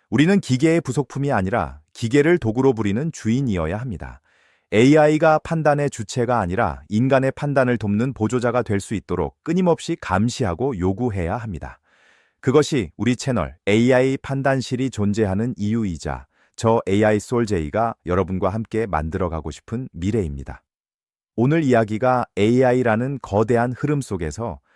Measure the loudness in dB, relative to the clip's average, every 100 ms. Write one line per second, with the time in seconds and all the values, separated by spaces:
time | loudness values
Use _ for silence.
0 | -4 2 4 2 2 2 2 2 0 -4
1 | -4 -4 -2 0 0 -2 -4 -10 _ -8
2 | 0 4 4 2 2 2 2 2 0 0
3 | -4 -4 -2 0 0 0 -2 -4 -6 -10
4 | -12 -18 _ _ _ _ 0 4 6 6
5 | 6 4 4 2 0 0 2 2 -2 -4
6 | -6 -2 0 0 0 0 -2 -2 -2 0
7 | 4 2 2 -2 -2 0 2 0 0 0
8 | -2 -2 -2 0 0 0 -2 -4 -4 -8
9 | -4 -4 -4 _ -4 0 2 0 -2 -8
10 | -2 0 0 0 -4 -2 -4 -2 -2 -2
11 | -4 -4 -4 -6 -8 -10 -12 -18 _ _
12 | _ _ _ _ 2 2 2 -2 -4 -2
13 | -2 -2 -2 -2 -4 -6 0 2 4 4
14 | 2 -2 -6 -2 0 0 -2 -4 -4 -2
15 | -2 0 0 0 -4 -4 -4 -2 -4 -6
16 | -8 -10 -14 _ _ -2 2 2 2 2
17 | 4 2 0 -2 0 -2 -2 -2 -2 -4
18 | -2 -2 0 -2 -2 -4 -4 -4 -2 -2
19 | -2 -4 -4 -4 -8 -12 -10 -10 -10 -6
20 | -2 -2 -2 -6 -12 -16 _ _ _ _
21 | _ _ _ 0 2 2 4 2 2 0
22 | 0 0 -2 0 2 4 4 4 2 0
23 | -2 -6 -2 0 2 2 0 -2 -2 -2
24 | -4 -6 -6 -6 -10 -10 _